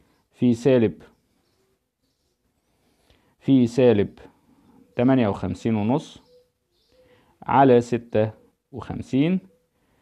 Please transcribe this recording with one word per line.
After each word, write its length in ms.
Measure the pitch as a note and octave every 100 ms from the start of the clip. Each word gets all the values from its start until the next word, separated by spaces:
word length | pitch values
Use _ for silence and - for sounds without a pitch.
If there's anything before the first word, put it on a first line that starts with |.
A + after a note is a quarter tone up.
| _ _ _
في 220 | - B2
سالب، 480 | A#2+ B2+ B2+ G#2+ - - _ _ _ _ _ _ _ _ _ _ _ _ _ _ _ _ _ _ _ _ _ _ _
في 280 | - C3+ A#2
سالب 520 | B2+ B2 G#2 F#2+ - - _ _ _ _ _ _ -
تمانية 320 | B2 C3 G#2+
وخمسين 460 | G2 F#2 F#2 A#2+
ونص 480 | A2 G#2+ C#3+ - - _ _ _ _ _ _ _ _ _ _ _ _
على 380 | - B2+ C#3 A#2+
ستة 500 | A#2+ A#2 A#2 G#2+ G#2+ - _ _ _
وخمسين. 680 | C3+ - - - C3 D#3 F#3 - _ _ _ _ _